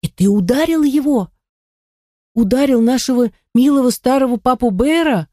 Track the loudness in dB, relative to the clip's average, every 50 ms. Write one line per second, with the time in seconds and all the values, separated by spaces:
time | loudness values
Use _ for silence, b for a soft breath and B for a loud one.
0 | -10 -10 _ _ -2 0 0 0 0 0 0 0 0 -2 0 0 0 0 0 0
1 | -2 0 -2 -2 -2 -6 _ _ _ _ _ _ _ _ _ _ _ _ _ _
2 | _ _ _ _ _ _ _ -2 -2 0 0 0 2 2 2 2 2 2 0 0
3 | -2 -2 0 0 0 -2 _ _ _ _ _ 2 2 2 2 2 2 0 -2 -2
4 | _ 0 0 0 0 0 -2 -2 _ -2 -2 0 0 -2 0 0 0 0 0 0
5 | 0 0 0 -2 -4 -6